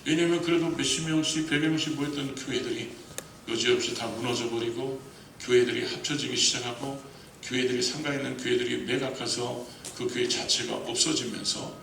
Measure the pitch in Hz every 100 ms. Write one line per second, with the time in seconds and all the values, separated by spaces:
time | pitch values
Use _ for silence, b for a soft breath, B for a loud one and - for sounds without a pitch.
0 | 143 160 170 170 165 165 160 139 135 160
1 | 160 156 - - - 147 160 156 151 139
2 | 143 143 139 123 - 123 117 - - -
3 | - - - - - 117 117 123 - 120
4 | 117 110 123 113 117 117 117 - 135 135
5 | B B B - - 123 120 - - -
6 | - 139 127 120 - 127 120 117 139 139
7 | - B B B - 127 127 123 - 151
8 | 143 139 131 127 123 123 120 120 - 139
9 | 131 - 120 123 123 120 120 B - -
10 | 123 120 120 - - - - - 87 -
11 | 160 151 110 101 - - 139 -